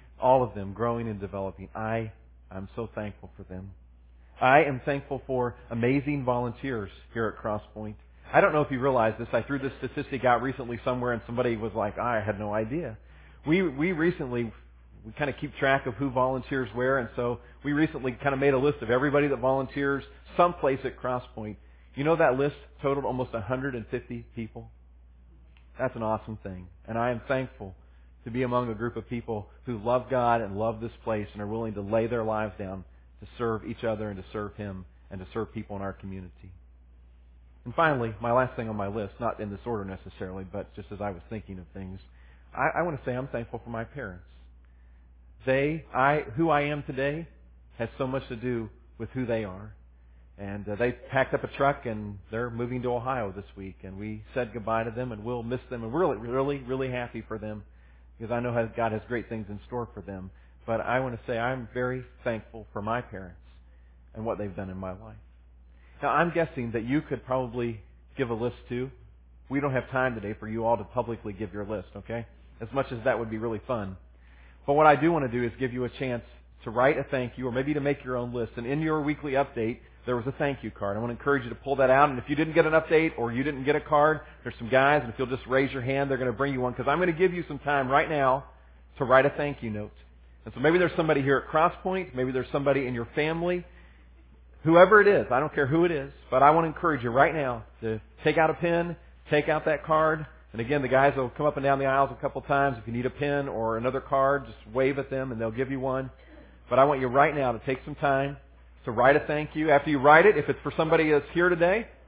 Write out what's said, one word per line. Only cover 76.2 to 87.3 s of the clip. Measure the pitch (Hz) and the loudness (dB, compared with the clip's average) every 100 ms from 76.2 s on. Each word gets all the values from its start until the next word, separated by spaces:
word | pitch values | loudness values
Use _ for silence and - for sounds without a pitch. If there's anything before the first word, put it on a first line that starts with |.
| - - - - | -8 -20 -20 -16
to | 120 | -4
write | 113 135 135 | 2 4 2
a | |
thank | 139 131 120 - | -2 -4 -4 -6
you | 127 | -4
or | |
maybe | 123 139 | -2 -2
to | 143 | 0
make | 139 139 127 | 0 -2 -4
your | 127 | -4
own | 120 | -4
list. | 120 110 120 | -4 -6 -6
And | 120 | -4
in | 151 | -2
your | 160 156 | 0 0
weekly | 147 143 147 | -2 -4 -2
update, | 139 135 120 110 127 - - - | 0 0 -2 -4 -4 -12 -10 -4
there | 120 | -4
was | 131 | -4
a | |
thank | - 143 127 | -2 -2 -4
you | 110 | -8
card. | - 101 104 | -6 -4 -2
I | |
want | 120 | -4
to | 113 | -4
encourage | 139 139 | 0 0
you | 117 | -2
to | 113 | -8
pull | 135 139 | -4 2
that | 127 | 6
out. | 131 147 | 6 6
And | 123 | 2
if | 120 | -4
you | 147 | -2
didn't | 160 | 2
get | 156 156 | 4 4
an | |
update | 156 156 160 160 - | 4 4 2 2 -2
or | 117 | -4
you | 120 | -2
didn't | 139 135 135 | -4 -2 0
get | 147 | 0
a | |
card, | - 147 151 151 - - | 2 4 6 4 -4 -14
there's | 120 - | -14 -10
some | 113 | 2
guys, | 131 139 147 | 6 6 4
and | 117 | 2
if | 123 | -4
you'll | 127 | -4
just | 131 - | -4 0
raise | 131 139 | 2 2
your | 131 | -2
hand, | 123 139 139 | -2 0 0
they're | 131 | 0
gonna | 127 | -2
bring | 113 139 | 0 -2
you | 131 | 0
one, | 123 | -2
'cause | 120 131 | -2 0
I'm | 156 | 2
gonna | 180 | 2
give | 160 185 | 2 2